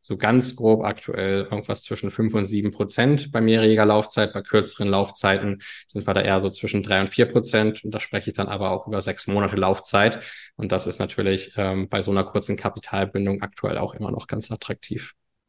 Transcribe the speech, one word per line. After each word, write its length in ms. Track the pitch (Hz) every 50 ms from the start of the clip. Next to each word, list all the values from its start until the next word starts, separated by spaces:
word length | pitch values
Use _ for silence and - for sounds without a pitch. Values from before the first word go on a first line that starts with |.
so 160 | _ - 104 95
ganz 400 | - 104 117 127 123 - - -
grob 260 | 117 110 110 110 104
aktuell 640 | 101 98 - - - - - 95 95 98 98 98 -
irgendwas 320 | - 101 - - 104 - -
zwischen 280 | - 113 - - 98
fünf 220 | - - 117 107 110
und 100 | 110 101
sieben 280 | 95 104 104 101 104
Prozent 600 | - - 104 98 - - 120 135 147 143 - -
bei 80 | - 117
mehrjähriger 460 | 113 113 110 113 110 110 110 107 107
Laufzeit. 480 | 107 107 107 107 - - - 107 98 -
Bei 80 | 98
kürzeren 480 | 98 - - 107 101 - - - 104 101
Laufzeiten 720 | 98 95 101 98 - - - 98 98 98 98 104 98 98 - - - - - -
sind 180 | - 104 98
wir 80 | 104 98
da 60 | 98
eher 220 | 98 98 98 95
so 80 | 95 98
zwischen 340 | 90 - - 101 - 101 95
drei 160 | 95 101 95
und 80 | 101 98
vier 200 | - - 120 120
Prozent. 580 | - 120 110 - - 110 107 107 107 - -
Und 100 | 107 104
da 60 | 107
spreche 300 | - - - 101 - -
ich 40 | 101
dann 140 | - 98 98
aber 220 | 101 98 101 92
auch 140 | 95 98 -
über 140 | - 107 98
sechs 280 | 92 - 90 - - -
Monate 280 | 98 101 101 95 101
Laufzeit. 640 | 98 95 92 95 - - - - 101 101 113 113 - - - - - - - _ -
Und 160 | 110 92 104
das 120 | 95 -
ist 140 | - - -
natürlich, 540 | - 95 - - 101 98 98 92 - - -
ähm, 320 | - 101 95 95 95 92 -
bei 140 | - 104
so 100 | 95 101
einer 140 | 101 98 92
kurzen 320 | - - 104 95 - 104 -
Kapitalbindung 840 | - 101 - - - - - 98 98 98 - 101 98 98 98 98
aktuell 360 | 101 101 - - - 107 - -
auch 160 | - - -
immer 180 | - 104 101
noch 160 | - - - -
ganz 240 | - 110 110 -
attraktiv. 600 | 113 - - - 101 - - - - - - - - _ _ _ _ _ _